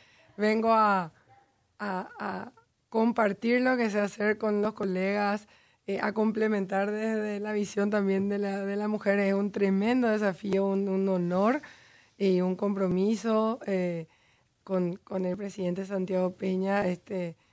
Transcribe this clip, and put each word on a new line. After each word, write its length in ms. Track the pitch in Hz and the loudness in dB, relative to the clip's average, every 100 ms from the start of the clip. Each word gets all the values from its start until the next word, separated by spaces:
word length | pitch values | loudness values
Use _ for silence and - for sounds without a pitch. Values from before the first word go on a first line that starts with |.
| - _ _ - | -20 _ _ -2
vengo 360 | 214 220 226 | 0 2 4
a, 400 | 220 214 196 165 - _ - _ _ _ _ | 4 4 2 0 -10 _ -20 _ _ _ _
a, 280 | 208 185 - 427 | -6 -6 -8 -8
a 320 | 208 190 233 - _ _ _ | -8 -8 -10 -16 _ _ _
compartir 720 | 226 226 233 214 196 233 247 | 0 2 2 0 0 2 2
lo 160 | 254 254 | 2 2
que 140 | 226 | 0
sé 80 | 208 | 0
hacer 380 | 202 - 208 214 | -2 0 0 0
con 240 | 214 208 | 0 0
los 100 | 208 | 0
colegas, 760 | 214 202 180 190 202 202 208 - - _ _ - | -2 -4 -2 0 0 0 -2 -6 -20 _ _ -6
eh, 120 | 196 | -4
a 120 | 208 | -2
complementar 760 | 208 220 214 220 208 185 196 208 | 0 0 2 0 0 0 -2 -2
desde 500 | 214 220 220 214 202 | -2 -2 -2 -4 -6
la 120 | 208 | -4
visión 380 | 214 202 - 202 | -4 -2 -2 0
también 400 | 208 196 196 196 | 2 2 0 0
de 80 | 202 | -2
la, 260 | 202 196 | -2 -4
de 120 | 196 202 | -4 -4
la 120 | 208 | -2
mujer. 300 | 214 208 202 | -2 2 2
Es 160 | 196 | 4
un 180 | 196 202 | 2 0
tremendo 560 | 196 196 190 208 254 240 | 0 2 2 2 2 2
desafío, 560 | 214 208 175 202 196 | 2 0 -2 0 2
un, 240 | 196 196 196 | 2 2 0
un 180 | 190 190 | 0 2
honor 500 | 185 175 180 208 285 - - - - _ _ | 2 2 2 2 2 -4 -18 -20 -20 _ _
y 240 | 196 185 | 2 2
un 160 | 180 185 | 2 0
compromiso, 1040 | 202 196 185 180 196 220 226 220 220 240 - | -2 0 0 2 2 0 0 0 0 -2 -2
eh, 400 | 190 180 170 165 _ _ _ _ _ | -2 -2 -4 -8 _ _ _ _ _
con, 340 | - 185 175 185 | -4 0 0 -4
con 300 | - 196 185 | -8 -4 -4
el 100 | 185 | -4
presidente 480 | 202 190 180 180 | -8 -4 -4 -4
Santiago 520 | 190 196 185 185 185 185 | -4 -4 -2 0 0 -2
Peña, 500 | 190 185 190 202 196 | -2 -2 0 0 0
este, 500 | 175 - 196 170 165 _ | -4 -6 -6 -6 -10 _